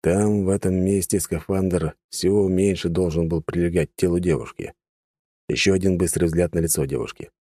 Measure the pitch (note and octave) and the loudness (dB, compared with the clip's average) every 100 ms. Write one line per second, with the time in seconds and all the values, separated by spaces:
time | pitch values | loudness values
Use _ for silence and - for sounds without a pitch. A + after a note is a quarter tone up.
0 | - F#2 G#2 G#2 F#2+ G2 F#2+ F#2 F#2 G2 | 2 2 2 2 2 0 0 0 2 0
1 | F2+ G2 - E2 - G2 F#2+ F2 D#2 - | 0 -2 -2 -6 -2 0 0 0 -2 -6
2 | _ - F2+ G#2 F#2+ F#2 G2 F2+ F2 E2+ | _ -4 0 2 2 2 2 0 -2 0
3 | F2+ D#2+ E2 E2 - F2 E2+ E2+ D#2+ - | 0 0 0 -2 -2 -2 0 0 -2 0
4 | F2+ F2 - D2+ - - - - _ _ | 0 2 0 -2 -4 -12 -12 -12 _ _
5 | _ _ _ _ _ - G2 F#2+ F#2+ F2+ | _ _ _ _ _ 0 2 2 2 2
6 | F2 - E2+ E2 F2 F2 E2 - C#2 C2+ | 0 0 0 2 0 0 0 0 -2 -4
7 | A#1 - G1+ _ | -6 -12 -20 _